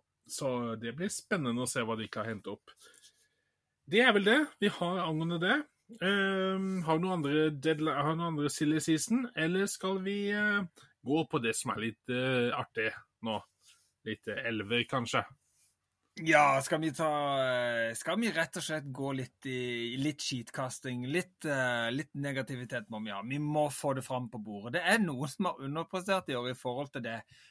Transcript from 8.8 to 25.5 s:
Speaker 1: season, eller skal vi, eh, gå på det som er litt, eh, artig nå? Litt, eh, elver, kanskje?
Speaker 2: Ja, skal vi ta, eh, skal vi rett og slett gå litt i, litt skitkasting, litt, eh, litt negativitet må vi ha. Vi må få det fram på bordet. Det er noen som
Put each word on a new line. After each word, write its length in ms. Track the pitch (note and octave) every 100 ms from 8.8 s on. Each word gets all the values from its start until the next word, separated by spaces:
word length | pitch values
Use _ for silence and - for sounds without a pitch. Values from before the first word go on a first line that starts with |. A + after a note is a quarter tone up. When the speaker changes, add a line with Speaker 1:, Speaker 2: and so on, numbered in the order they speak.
Speaker 1:
season, 480 | D#3+ D#3+ - A#3 B3 -
eller 300 | D#3+ F#3 G3+
skal 340 | - F#3+ F#3+
vi, 280 | F#3+ G3+ G3+
eh, 320 | G#3 G#3 G#3 F3+ - - _ A#2+
gå 140 | D3+ D#3
på 80 | D3
det 120 | A#2
som 160 | A2+ B2+
er 80 | G#2+
litt, 300 | A2+ A2 -
eh, 400 | B2 C3 B2+ A#2+
artig 380 | - B2 - A2 - - _
nå? 140 | A2+ G#2 - _ - - _ _
Litt, 220 | A2 G#2+ -
eh, 160 | G#2 B2+
elver, 340 | A2 G2+ A#2+ A#2
kanskje? 320 | C3+ A#2+ B2+ - - _ _ _ _ _ _ _ -
Speaker 2:
Ja, 440 | D#3+ D3+ C#3+ C3+
skal 160 | C3+ D#3
vi 100 | D#3+ C#3+
ta, 120 | D#3+ D3 C#3+ C#3
eh, 500 | C3 B2 A#2+ A#2 A2+
skal 220 | A2+ - F#3
vi 140 | A3+
rett 240 | D#3+ E3 F3+
og 60 |
slett 220 | D3+ D#3 C#3+
gå 200 | C3 C#3
litt 340 | C3+ C3 _ C3+
i, 500 | B2+ B2 A#2+ A#2 C3
litt 220 | C#3 C3+
skitkasting, 760 | - B2+ A2+ - C3 - C3 B2 B2+
litt, 320 | E3 F3+ _
eh, 460 | D#3 C3+ B2+ A#2+ A#2
litt 220 | C3 D#3
negativitet 720 | C#3+ C#3+ C3+ C3+ C3 B2 B2+ G#2+
må 140 | A2
vi 60 | A2
ha. 80 | G2+
Vi 160 | A2 C#3+
må 280 | D3+ D3+ D3
få 240 | C#3 D3
det 100 | C3
fram 260 | C3 B2+ B2
på 100 | A#2
bordet. 300 | G#2+ G2+ G2+ F3
Det 40 |
er 160 | E3+ A3
noen 300 | F#3 B2+ D3
som 220 | - F#3